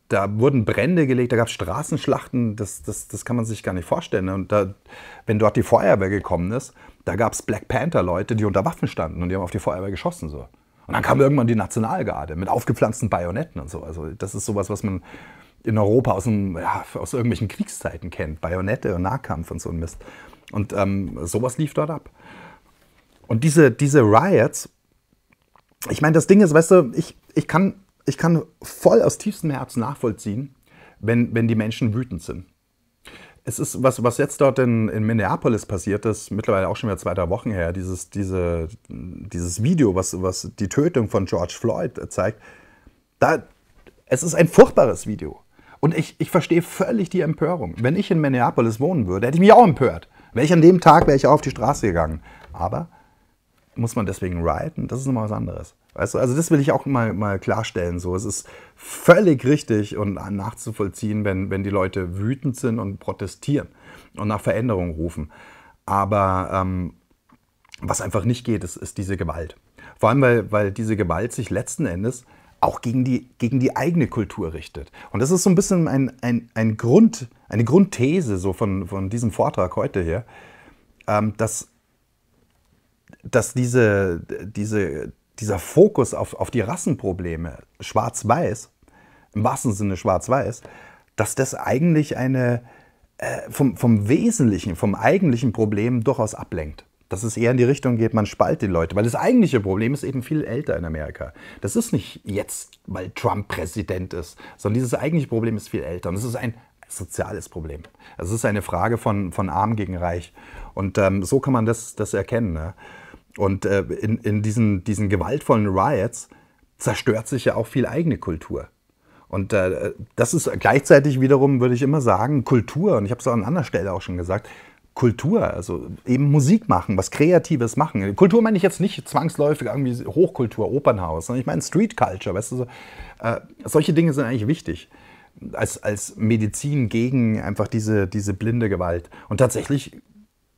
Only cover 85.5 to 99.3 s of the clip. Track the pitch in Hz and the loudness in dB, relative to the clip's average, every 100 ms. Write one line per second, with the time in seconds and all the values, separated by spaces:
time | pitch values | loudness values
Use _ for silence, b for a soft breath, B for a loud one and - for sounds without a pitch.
85.5 | 95 - 156 208 147 120 - 104 - - | -4 0 4 6 4 0 -2 -6 -6 -4
86.5 | 120 101 180 185 127 98 90 87 80 82 | -2 -2 -4 -4 -4 -4 -4 -6 -6 -8
87.5 | 62 - - - 107 117 - 107 135 120 | -12 -20 -18 -6 -2 -2 -2 0 0 0
88.5 | 107 - _ b b b b b 107 117 | -4 -10 _ b b b b b -4 -2
89.5 | 131 131 98 101 90 104 90 - 131 98 | -2 -2 -2 -4 -2 0 0 0 -2 -2
90.5 | 117 B B B B B - 104 - 135 | -6 B B B B B -6 -4 -2 -4
91.5 | - - 127 170 151 147 113 131 131 123 | -4 -2 2 4 4 2 -2 -2 0 0
92.5 | 120 b b b b b - - - - | -2 b b b b b -12 -8 -8 -8
93.5 | - 135 85 120 107 101 139 233 - 120 | 0 0 2 2 4 4 2 2 2 2
94.5 | 90 98 82 107 95 113 185 175 117 123 | 2 -2 -2 -2 2 2 4 2 2 0
95.5 | 107 104 104 117 127 117 123 107 - - | 0 0 0 0 0 0 0 -2 -6 -10
96.5 | 85 76 - - _ - 95 113 110 117 | -8 -8 -12 -20 _ -12 -6 -6 0 2
97.5 | 127 120 143 127 113 113 113 101 - 90 | 4 4 2 0 0 2 2 0 0 0
98.5 | 160 101 85 82 95 117 127 190 | 0 0 0 0 0 0 0 2